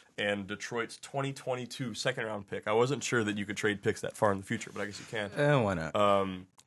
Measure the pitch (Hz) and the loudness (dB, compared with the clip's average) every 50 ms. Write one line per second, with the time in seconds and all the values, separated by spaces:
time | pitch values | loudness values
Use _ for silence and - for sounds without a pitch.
0 | - _ _ - 104 104 101 101 98 92 104 101 - - 123 117 113 110 - - | -20 _ _ -2 0 0 0 0 -2 -8 -8 -8 -8 -6 -4 -4 -4 -6 -8 -14
1 | - - - 139 135 139 135 135 - 135 127 123 123 120 - - 135 117 107 - | -14 -8 -4 -4 -4 -4 -6 -6 -6 -6 -4 -4 -6 -10 -8 -8 -8 -6 -6 -2
2 | - 135 127 135 117 110 107 101 98 - - 98 - 104 107 113 120 127 143 120 | -2 -2 -2 -2 -4 -4 -6 -6 -8 -8 -8 -6 -2 2 4 4 4 4 2 -2
3 | - - 127 120 110 104 104 104 101 101 101 - - 107 101 98 - 113 98 - | -2 0 2 2 2 2 0 0 -4 -4 -4 0 2 0 0 2 0 0 0 0
4 | - - - - 110 104 98 95 98 - 117 107 - - - 101 101 101 104 - | -6 -8 0 2 2 4 4 0 -2 -4 -4 -4 -4 -8 -8 -8 -8 -6 -8 -12
5 | - - - 110 104 98 - 156 147 147 147 135 113 101 95 82 80 76 - 107 | -12 -8 -6 -4 -4 -4 0 2 4 6 6 6 4 4 2 0 -2 -2 2 4
6 | 104 101 101 98 98 95 92 90 92 _ _ - _ | 6 6 6 6 4 0 -4 -8 -10 _ _ -20 _